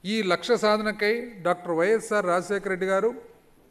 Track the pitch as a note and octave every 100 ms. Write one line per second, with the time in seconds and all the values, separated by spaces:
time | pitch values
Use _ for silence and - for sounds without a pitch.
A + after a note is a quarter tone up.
0 | F3+ A3 F#3 F3 - A#3 G#3+ G#3+ G#3+ G#3
1 | G#3 A#3 A#3+ G#3+ F3 F3 F3 E3 F3+ A3
2 | - G#3 F#3 F3 F3+ G3+ G3 F#3 F#3 F#3+
3 | A3 B3 - - _ _ _